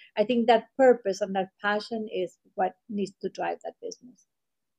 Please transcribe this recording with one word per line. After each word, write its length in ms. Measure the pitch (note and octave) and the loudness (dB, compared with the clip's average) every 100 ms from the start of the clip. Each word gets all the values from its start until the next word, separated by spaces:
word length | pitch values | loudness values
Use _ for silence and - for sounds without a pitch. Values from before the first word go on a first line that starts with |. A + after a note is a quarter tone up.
| - - | -10 -2
I 60 | |
think 240 | G#3+ A#3+ A3+ | 0 2 4
that 220 | A3+ A3 - | 4 2 4
purpose 420 | C4 B3 G3 F#3 | 6 6 0 -4
and 140 | G3 | -2
that 140 | F#3+ F#3+ _ | -2 -4 _
passion 480 | G#3 G#3 G#3+ A#3 G#3+ | -2 -2 -4 -8 -6
is 240 | C4+ B3+ - _ | -6 -6 -8 _
what 200 | - F#3 - - | -4 -4 -4 -10
needs 240 | G3+ F#3+ - | -6 -6 -6
to 60 | F#3+ | -10
drive 300 | - E3+ E3+ | -6 -6 -6
that 100 | E3 - | -10 -12
business. 440 | F3 E3+ - F#3 _ _ _ _ _ | -14 -14 -20 -20 _ _ _ _ _